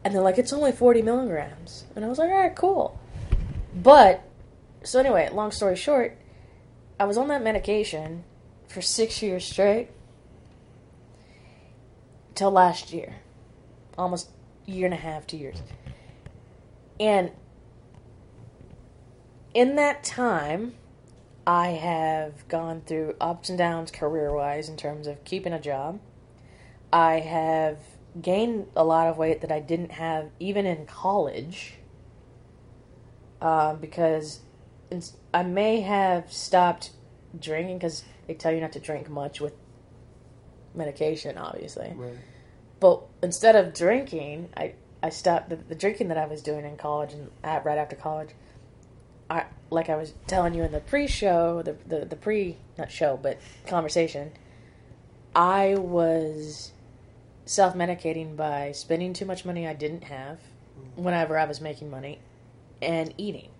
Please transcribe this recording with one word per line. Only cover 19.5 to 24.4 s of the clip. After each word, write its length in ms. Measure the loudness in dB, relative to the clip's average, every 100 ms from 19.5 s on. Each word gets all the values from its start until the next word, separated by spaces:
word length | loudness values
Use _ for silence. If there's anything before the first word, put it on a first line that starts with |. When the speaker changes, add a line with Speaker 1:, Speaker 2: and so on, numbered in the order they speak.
Speaker 1:
in 240 | 4 4 6
that 280 | 2 0
time, 680 | -6 -2 0 0 -2 -4 -6 -10 -20 -20 -20 -20 -20 -4 2
I 220 | 2 2
have 800 | -2 -2 0 0 -2 -4 -10 -6
gone 340 | -4 -4 -8 -6
through 300 | -4 -4 -2
ups 280 | -4 -4 -6
and 100 | 0
downs 320 | 0 0 -8
career-wise 760 | -6 -4 -2 -2 -2